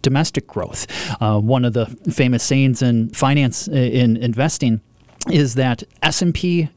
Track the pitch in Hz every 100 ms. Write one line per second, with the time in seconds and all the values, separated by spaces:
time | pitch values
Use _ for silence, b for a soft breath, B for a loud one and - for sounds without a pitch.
0 | 139 135 160 - - - 87 - - B
1 | 160 110 110 107 107 131 123 113 110 -
2 | - 113 127 120 - 139 135 120 123 117
3 | 113 - 135 143 131 - - 139 123 123
4 | 120 113 120 113 156 - 131 110 - _
5 | _ - - 139 139 120 127 117 - _
6 | 160 - 175 - 180 170 156